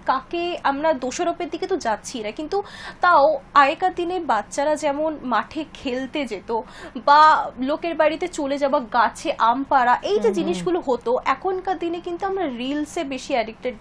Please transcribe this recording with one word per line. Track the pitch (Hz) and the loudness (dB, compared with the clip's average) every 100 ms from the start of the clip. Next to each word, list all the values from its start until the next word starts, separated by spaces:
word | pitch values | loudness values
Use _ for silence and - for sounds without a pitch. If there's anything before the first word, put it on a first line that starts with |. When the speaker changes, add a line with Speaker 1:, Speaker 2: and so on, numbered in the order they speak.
| - | -2
Speaker 1:
কাকে, | 262 - 349 349 330 | -2 -4 -6 -4 -4
আমরা | - 277 320 | -2 0 0
দোষারোপের | 285 254 - 349 339 349 | 0 -2 -4 -4 -4 -6
দিকে | 320 370 | -6 -4
তো | 359 | -4
যাচ্ছি | 233 208 - 240 | -2 -4 -6 -10
না, | 214 | -8
কিন্তু | 226 - 392 403 - - - | -8 -6 -4 -6 -10 -16 0
তাও | 359 320 285 302 - | 4 6 6 4 2
আগেকার | 277 277 320 370 359 | 4 4 4 0 0
দিনে | 339 370 | -2 -2
বাচ্চারা | 294 220 - - 294 302 | -2 -2 -2 -2 0 0
যেমন | 294 285 311 302 | 0 -2 -2 -4
মাঠে | - 220 226 302 302 | -2 -2 -2 -6 -10
খেলতে | - 277 247 262 311 247 | -8 -6 -4 -4 -6 -6
যেত | 196 190 226 254 - 330 247 233 | -6 -6 -6 -6 -12 -14 -2 4
বা | 294 311 285 151 - | 8 8 6 2 -4
লোকের | 262 311 339 320 | -4 -2 -2 2
বাড়িতে | 302 320 349 | 2 2 -4
চলে | - 269 277 | -4 -4 0
যাওয়া, | 277 285 | 0 0
গাছে | 233 247 220 - 320 - | 0 2 2 0 -6 0
আম | 226 247 | 2 2
পাড়া, | 277 277 240 247 | 2 2 4 2
এই | 320 | 0
যে | 415 | 0
Speaker 2:
হুম, | |
হুম। | 440 | 2
Speaker 1:
জিনিসগুলো | 339 320 339 359 339 - | 0 0 -2 -2 -2 0
হতো, | 240 233 247 - | -2 0 -2 0
এখনকার | 269 370 381 370 349 | -2 -2 -4 -2 -4
দিনে | 339 349 | -4 -6
কিন্তু | 349 339 392 | -6 -6 -4
আমরা | 392 320 | -2 -4
রিলসে | 233 254 294 302 359 | -4 -4 -4 -4 -4
বেশি | 285 262 - | -6 -6 -2
অ্যাডিক্টেড | 262 220 220 247 214 | -2 -2 -6 -8 -8